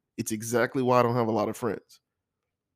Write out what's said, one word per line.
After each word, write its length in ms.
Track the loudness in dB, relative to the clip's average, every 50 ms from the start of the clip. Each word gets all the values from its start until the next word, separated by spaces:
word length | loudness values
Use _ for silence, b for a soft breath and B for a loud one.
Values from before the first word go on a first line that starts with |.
| _ _ _
It's 140 | -10 -6 -6
exactly 520 | -6 -8 -6 -2 0 2 2 2 0 -2 2
why 160 | 4 4 4
I 40 | 4
don't 120 | 4 2
have 120 | 0 0 0
a 20 |
lot 180 | 0 0 -2 -2
of 80 | -4
friends. 440 | -6 -6 -6 -6 -6 -10 _ -20 _ _ _ _ _ _ _ _ _ _ _ _ _ _ _ _